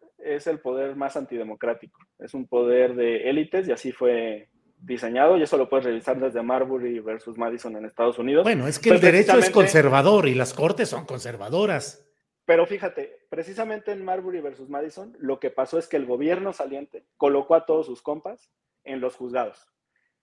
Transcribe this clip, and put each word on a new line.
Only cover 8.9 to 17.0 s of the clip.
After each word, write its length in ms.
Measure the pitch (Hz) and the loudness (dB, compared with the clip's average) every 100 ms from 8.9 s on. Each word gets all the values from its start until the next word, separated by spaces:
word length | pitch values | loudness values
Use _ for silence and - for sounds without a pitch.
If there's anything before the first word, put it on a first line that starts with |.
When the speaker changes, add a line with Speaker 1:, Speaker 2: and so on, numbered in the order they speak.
| 214 | 8
Speaker 1:
Pero 160 | 175 | 8
Speaker 2:
derecho 220 | 175 208 | 6 6
es 20 | 240 | 6
Speaker 1:
precisamente 180 | 185 | 6
Speaker 2:
conservador 760 | 202 165 160 143 135 156 208 147 | 6 6 6 6 6 6 6 4
y 60 | |
las 220 | 127 120 - | 2 -2 0
cortes 340 | 160 - 208 | 0 0 -4
son 160 | 127 127 | -6 -10
conservadoras. 1040 | 127 120 113 104 165 208 151 - - _ _ _ _ | -12 -10 -12 -4 -2 0 -2 -6 -14 _ _ _ _
Speaker 1:
Pero 220 | - 165 175 | 2 2 2
fíjate, 540 | 196 190 147 139 - _ | -2 -6 -8 -10 -16 _
precisamente 640 | 151 165 196 220 214 208 | -10 -10 -8 -8 -8 -8
en 120 | 196 | -8
Marbury 380 | 190 185 185 175 | -6 -6 -6 -8
versus 260 | 143 135 135 | -8 -12 -10
Madison, 480 | 143 156 185 208 - | -8 -8 -12 -20 -8
lo 200 | 135 135 | -6 -4
que 120 | 131 | -4
pasó 260 | - 131 165 | -4 -4 -4
es 100 | 165 | -2
que 100 | 151 | -4
el 100 | 127 | -2
gobierno 440 | 123 151 180 196 | -2 -2 -2 -4
saliente 540 | 180 135 139 147 - | -8 -8 -10 -14 -18